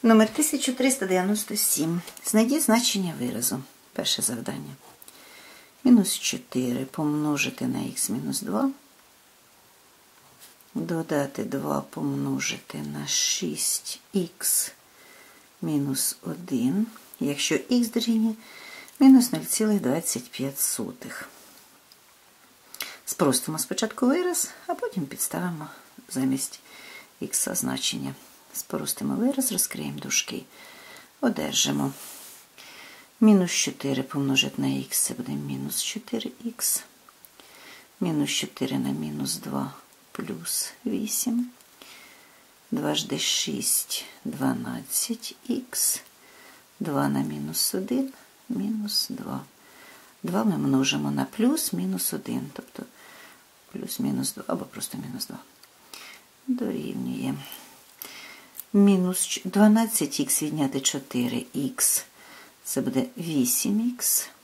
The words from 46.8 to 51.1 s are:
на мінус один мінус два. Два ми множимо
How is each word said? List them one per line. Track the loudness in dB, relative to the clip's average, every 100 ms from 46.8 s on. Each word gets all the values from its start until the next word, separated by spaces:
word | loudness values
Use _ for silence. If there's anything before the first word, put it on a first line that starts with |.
| -2 0 2
на | 2
мінус | 0 -4 -6 -2 -2 -2
один | 0 0 -2 -6 -20 -20 -6
мінус | -4 -2 -2 0 0 -2
два. | -6 -6 -6 -8 -20 -20 -20 -20 -20 -20 -8
Два | -2 2
ми | 2 2
множимо | 2 4 2 0 0